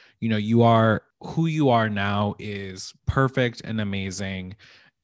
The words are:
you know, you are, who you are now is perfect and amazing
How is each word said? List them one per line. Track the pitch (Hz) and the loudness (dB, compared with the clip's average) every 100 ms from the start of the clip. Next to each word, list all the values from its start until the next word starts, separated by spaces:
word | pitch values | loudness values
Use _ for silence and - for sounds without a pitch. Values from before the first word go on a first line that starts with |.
| _ - | _ -6
you | 113 | -2
know, | 107 | -2
you | 104 117 | 2 6
are, | 117 113 113 107 - _ | 6 6 6 2 -2 _
who | - - 165 | -8 -4 -2
you | 156 139 | 2 4
are | 117 110 | 4 2
now | 104 101 101 104 - | -2 -2 -2 -2 -4
is | 107 101 98 92 - - - | -10 -10 -12 -12 -16 -12 -4
perfect | - 135 135 123 117 | 0 0 0 -2 -4
and | - 110 | -8 -6
amazing | 104 98 95 90 95 95 92 92 - - _ _ | -4 -4 -6 -6 -8 -8 -10 -16 -20 -20 _ _